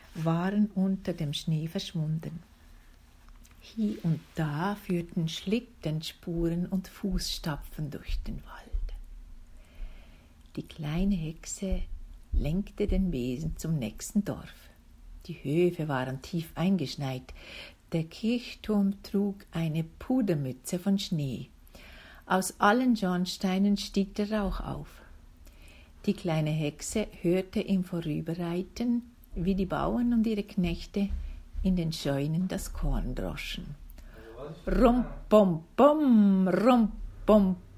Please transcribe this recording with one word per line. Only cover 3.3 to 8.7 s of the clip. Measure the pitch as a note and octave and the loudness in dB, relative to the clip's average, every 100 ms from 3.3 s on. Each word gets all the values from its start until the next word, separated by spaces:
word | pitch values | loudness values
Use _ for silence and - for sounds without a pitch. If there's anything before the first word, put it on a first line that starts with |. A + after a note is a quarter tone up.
| - - - | -20 -20 -20
Hie | - A3+ G#3 - | -10 -2 -2 0
und | E3 D#3 - | -2 -2 -4
da | - D3+ D3 F#3+ G3+ | -4 -2 0 -2 -4
führten | - E3+ E3+ F3 D#3+ | -4 -4 -2 -2 -2
Schlittenspuren | - F#3+ A#3 - - D#3 D#3 - - F3 E3 E3+ E3+ F3+ | -4 -4 -4 -4 -8 -6 -4 -6 -10 -6 -2 -2 -2 -2
und | F#3+ - | -4 -6
Fußstapfen | - G3 F3+ - - E3 C#3+ - - D3 | -6 -4 -2 -4 -6 -6 -6 -8 -8 -8
durch | D#3 - - | -8 -4 -4
den | - - | -4 -8
Wald. | - - - | -12 -18 -6